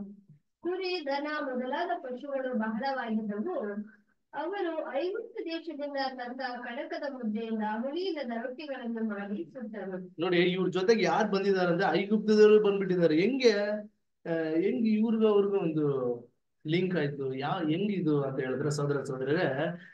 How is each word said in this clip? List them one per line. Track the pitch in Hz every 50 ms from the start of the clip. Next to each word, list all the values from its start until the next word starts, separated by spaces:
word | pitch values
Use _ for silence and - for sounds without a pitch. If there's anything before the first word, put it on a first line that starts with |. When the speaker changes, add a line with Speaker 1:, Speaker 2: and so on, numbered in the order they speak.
| 202 196 - - - - - _ _ _ _ _
Speaker 1:
ಕುರಿ, | - 339 370 370 381 359 359 339 285
ದನ | 269 277 285 294 302 302 302
ಮೊದಲಾದ | 277 262 254 240 254 262 294 339 349 359 349 339
ಪಶುಗಳು | 269 247 240 254 285 277 269 262 262 254 226
ಬಹಳವಾಗಿದ್ದವು. | 214 220 220 214 - 269 277 262 247 233 226 220 220 - 202 202 214 226 359 349 269 214 208 202 208 208 - - _ _ _ _ _ _ _ -
ಅವರು | 285 311 359 403 403 359 330 320 311 - - 254
ಐಗುಪ್ತ | 285 349 370 415 466 - - - 440 339
ದೇಶದಿಂದ | 330 330 330 320 330 285 269 294 285 277 269 269 262 254
ತಂದ | 254 247 247 262 262 254 247 240 226
ಕಡಕದ | 240 - 240 285 311 - 339 302 294 269 254
ಮುದ್ದೆಯಿಂದ | 254 226 214 208 233 226 226 226 214 214 214 220 233
ಹುಳಿಯಿಲ್ಲದ | 254 277 311 359 381 381 320 285 254 233 233 226 254
ರೊಟ್ಟಿಗಳನ್ನು | 254 254 320 302 277 262 254 240 233 226 226 220 214
ಮಾಡಿ | 202 202 202 196 208 170 170
ಸುಟ್ಟರು. | - - 262 220 214 - 202 185 190 185 185 - - - 156
Speaker 2:
ನೋಡಿ, | 170 185 180
ಇವ್ರ | 175 180 185 180 185 180 156
ಜೊತೆಗೆ | 151 185 185 233 226 208 175
ಯಾರು | 165 170 202 220 185
ಬಂದಿದ್ದಾರೆ | 196 196 202 196 190 185 180
ಅಂದ್ರೆ | 175 170 175 196 160 165 196
ಐಗುಪ್ತದವರು | 196 208 220 202 - 214 214 214 214 214 214 208 196
ಬಂದ್ಬಿಟ್ಟಿದ್ದಾರೆ. | 196 196 190 196 180 180 180 170 156 151 160
ಹೆಂಗೆ, | 196 233 277 262 254 226 202 208
ಆ, | 202 208 208 214 208 - _ _ _ _ _ _ - 175 165 165 160 156 160 165
ಹೆಂಗ್ | 190 220 254 247 220
ಇವ್ರಿಗೂ | 220 214 214 220 233 220 220 220
ಅವ್ರಿಗೂ | 214 202 202 196 196 196
ಒಂದು | 190 170 160 151 156 147 143 131 131 123 120 120 110 - - _ _ _ _ _ _ -
ಲಿಂಕ್ | 156 165 185 185 180 180
ಆಯ್ತು? | 156 147 143 143 139 135 131 131
ಯಾ-, | 131 143 160 190 185 160 151
ಹೆಂಗ್ | 160 190 208 214
ಇದು | 196 175 151 156 147 143
ಅಂತ | 127 - 127 127
ಹೇಳಿದ್ರೆ | 127 127 127 131 147 147
ಸಹೋದರ | - 147 143 143 139 135 -
ಸಹೋದರರೇ, | 135 131 127 131 139 156 180 165 135 127 143 160 175 175 - - -